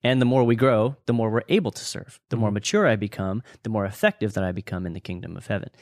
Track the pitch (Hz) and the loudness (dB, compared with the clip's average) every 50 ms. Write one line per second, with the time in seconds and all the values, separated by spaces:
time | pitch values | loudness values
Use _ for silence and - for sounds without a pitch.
0 | - 123 131 127 123 120 127 131 120 117 120 113 131 135 117 107 110 131 139 - | 0 0 2 4 4 4 4 4 4 4 4 4 4 4 4 4 2 0 -2 -4
1 | _ - 120 117 113 110 110 117 - - 170 214 170 110 - - - - - - | _ -2 0 0 0 0 0 -2 0 2 2 2 2 0 -4 -8 -10 -10 -10 -10
2 | - - - - _ _ - 113 110 104 101 104 - - - 208 202 135 110 101 | -12 -14 -18 -20 _ _ -2 0 0 0 0 -2 -2 0 0 2 4 4 2 2
3 | 104 101 - - 95 95 98 117 - - - - - 113 110 104 98 95 - - | 0 -4 -4 -4 -4 -4 -4 -6 -8 -12 -16 -12 -8 -4 -2 -2 -2 -4 -2 0
4 | - 214 - - 107 104 - 104 95 92 90 95 - - 92 90 92 87 82 90 | 0 0 0 0 -4 -4 -2 -2 -2 -2 -4 -6 -8 -8 -6 -6 -6 -6 -8 -8
5 | - - 90 87 87 85 85 - - - 107 92 - - - _ | -10 -10 -10 -10 -10 -12 -12 -12 -8 -6 -6 -6 -6 -10 -16 _